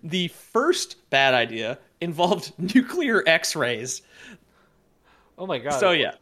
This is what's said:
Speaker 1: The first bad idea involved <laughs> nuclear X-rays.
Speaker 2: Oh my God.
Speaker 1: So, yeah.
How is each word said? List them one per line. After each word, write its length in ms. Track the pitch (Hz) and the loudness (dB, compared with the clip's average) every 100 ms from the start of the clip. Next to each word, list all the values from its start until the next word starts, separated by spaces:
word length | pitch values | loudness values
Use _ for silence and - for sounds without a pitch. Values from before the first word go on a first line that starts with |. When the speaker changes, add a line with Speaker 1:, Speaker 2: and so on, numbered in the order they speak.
Speaker 1:
The 240 | 165 185 175 | -4 -4 -4
first 800 | - - 226 294 359 - - _ | -8 -4 0 2 0 -2 -12 _
bad 240 | 139 135 | 4 4
idea 440 | 127 117 113 110 135 _ _ | 4 2 -2 -6 -8 _ _
involved 500 | 170 156 175 277 - - | -8 0 0 0 -4 -8
<laughs> 180 | 180 262 | -4 -4
nuclear 480 | 254 359 294 214 165 | -4 -4 0 2 4
X-rays. 760 | 165 - 160 123 113 127 - _ - - 208 _ _ _ _ _ _ _ _ _ - | 2 0 -2 -2 -2 -6 -10 _ -20 -20 -20 _ _ _ _ _ _ _ _ _ -14
Speaker 2:
Oh 100 | 190 | -6
my 120 | 143 | -4
God. 120 | 123 143 | -2 0
Speaker 1:
So, 120 | 190 | 2
yeah. 240 | 170 113 - | 2 0 -4